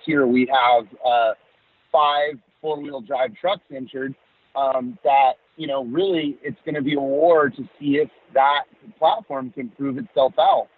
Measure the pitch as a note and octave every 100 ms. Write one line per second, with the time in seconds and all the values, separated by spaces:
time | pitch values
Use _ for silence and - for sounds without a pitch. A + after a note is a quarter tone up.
0 | - C#3+ B2+ B2+ B2+ C3+ B2 A#2+ G#2+ B2+
1 | B2+ A#2+ A2+ G#2 _ _ _ _ _ D#3
2 | D3 D3 D3+ C3 _ _ D#3 D3 D3 C3+
3 | A2 C3 B2+ G#2 F3+ G3 _ C3+ B2+ C3+
4 | C3+ C3+ _ _ _ C3+ C#3 C3 B2+ A2+
5 | D3 C#3 C3 - _ - D3+ C#3 A#2+ D3+
6 | G3 E3+ D3 C3 D3 - D#3 D3+ C#3 C#3+
7 | C3+ C#3+ E3+ D#3+ C#3+ - A#2 _ C#3+ C#3+
8 | D#3 _ _ C3 C#3 C#3+ - _ A#2 _
9 | D#3+ A3 - C#3 B2+ C#3 A#2+ - C#3 B2+
10 | A#2 C#3+ C3+ - F3+ D3 -